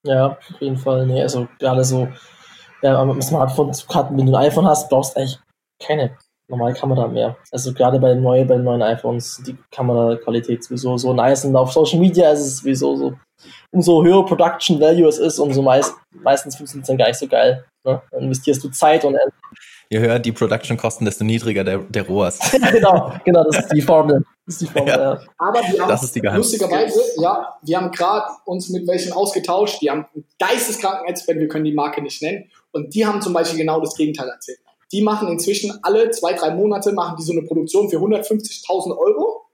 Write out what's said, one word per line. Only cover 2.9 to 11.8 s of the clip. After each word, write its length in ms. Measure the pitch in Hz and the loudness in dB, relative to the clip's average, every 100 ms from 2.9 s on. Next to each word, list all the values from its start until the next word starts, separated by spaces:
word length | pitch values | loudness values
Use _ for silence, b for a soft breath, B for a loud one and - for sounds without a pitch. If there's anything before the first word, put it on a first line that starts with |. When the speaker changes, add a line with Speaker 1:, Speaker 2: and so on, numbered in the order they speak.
| 131 | 4
Speaker 1:
am 200 | 135 135 | 2 0
Smartphone 520 | 131 160 131 131 143 | -2 0 0 0 -2
zu 140 | 139 - | -2 -4
cutten, 300 | 156 135 135 | -2 0 2
wenn 100 | 131 | 4
du 80 | |
ein 100 | 131 | 4
iPhone 220 | 147 151 185 | 4 4 4
hast, 220 | 151 - | 2 2
brauchst 260 | 135 135 | 0 0
du 40 | - | -4
eigentlich 200 | 135 131 _ _ _ _ | -6 -8 _ _ _ _
keine 320 | - 151 127 - _ _ _ | -4 -2 -2 -6 _ _ _
normale 280 | 123 120 | -4 -4
Kamera 320 | 127 139 131 113 | -2 -2 0 0
mehr. 280 | 117 113 120 _ | -2 -4 -6 _
Also 220 | 123 131 | -8 -8
gerade 260 | 127 127 131 | 0 2 4
bei 140 | 131 | 4
neu-, 320 | 123 127 127 | 4 4 2
bei 100 | 131 | 4
den 80 | 123 | 2
neuen 200 | 123 120 | 2 0
iPhones, 580 | 110 117 117 120 - - | 0 0 -4 -6 -8 -14
die 120 | 131 131 _ | -14 -16 _
Kameraqualität 920 | - 123 120 117 117 - 117 117 117 | -6 -2 2 2 0 -2 -4 -2 -6
sowieso 340 | - 123 127 123 | -6 -6 -4 -2
so 160 | 127 | -2
nice 300 | 127 123 135 | 2 2 2
und 100 | 139 | 2
auf 160 | 131 127 | 2 2
Social 260 | 160 | 2